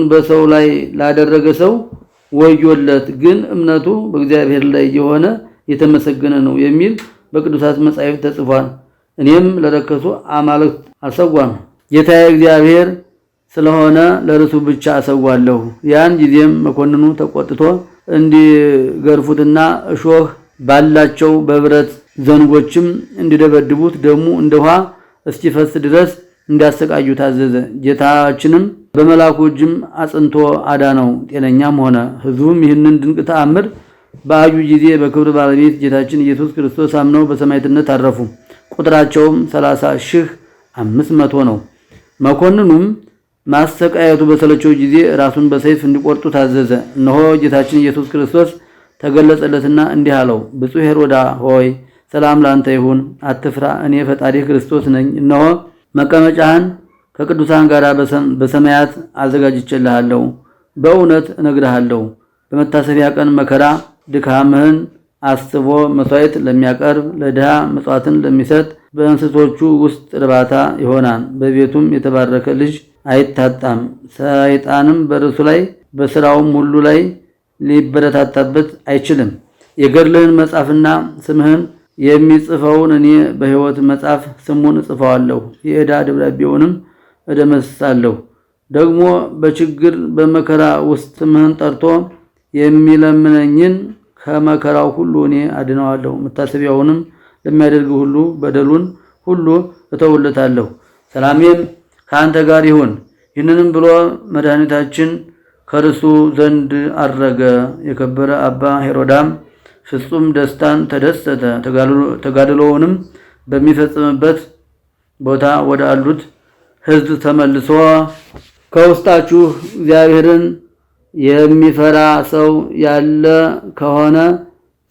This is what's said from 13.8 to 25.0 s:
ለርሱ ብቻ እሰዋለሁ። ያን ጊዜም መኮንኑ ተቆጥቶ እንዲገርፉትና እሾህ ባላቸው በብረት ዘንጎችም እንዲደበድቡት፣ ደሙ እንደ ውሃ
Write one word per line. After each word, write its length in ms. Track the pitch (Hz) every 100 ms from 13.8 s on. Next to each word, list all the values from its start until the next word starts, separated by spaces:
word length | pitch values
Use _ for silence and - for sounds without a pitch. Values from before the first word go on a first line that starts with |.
| 156 156 170 185
ለርሱ 320 | 156 151 151 151
ብቻ 240 | 147 139 151 143
እሰዋለሁ። 640 | 135 139 131 127 123 123 117 113
ያን 300 | 151 147 170 170
ጊዜም 360 | 147 143 151 156
መኮንኑ 420 | 151 139 147 147 151 151
ተቆጥቶ 460 | 151 147 143 139 156 180 - _ -
እንዲገርፉትና 1400 | 156 160 151 156 151 147 139 131 156 147 147 143 147 151 151 160 170 185
እሾህ 360 | 151 160 160 160 - _ -
ባላቸው 760 | 131 143 156 156 151 - 156 156
በብረት 460 | 151 147 147 147 - - _ -
ዘንጎችም 680 | 135 151 147 151 147 170 175 175 - 196
እንዲደበድቡት፣ 760 | 165 151 156 147 131 147 170 156
ደሙ 260 | 147 147 165 175
እንደ 160 | 151 151
ውሃ 140 | 156 180 185 -